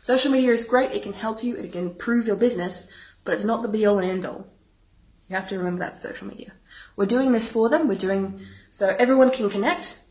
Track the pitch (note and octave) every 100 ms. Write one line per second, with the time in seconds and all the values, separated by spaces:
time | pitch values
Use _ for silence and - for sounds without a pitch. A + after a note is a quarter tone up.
0 | - B3+ C4+ C4+ B3+ A#3 A#3 B3+ C4 G#3
1 | G3+ G3 A3 A3 B3 - - F3 F3+ -
2 | - A#3+ A3+ G3 A#3+ F#3 F3+ - - -
3 | - _ - E3+ G3+ A3+ A#3 G#3+ G#3 G3+
4 | F#3 F#3 D3+ B2 - _ _ _ _ _
5 | _ _ _ F#3+ F#3+ G3 F3+ F3 E3+ -
6 | - - G3+ - - - _ - - -
7 | G3 A#3+ C4 A#3 A3 A#3 A3+ D4+ D#4 G3
8 | F#3 G3 F#3+ - - - _ - F#3+ F#3+
9 | B3 C4 B3+ - G#3 G3 A3+ F4 - -
10 | _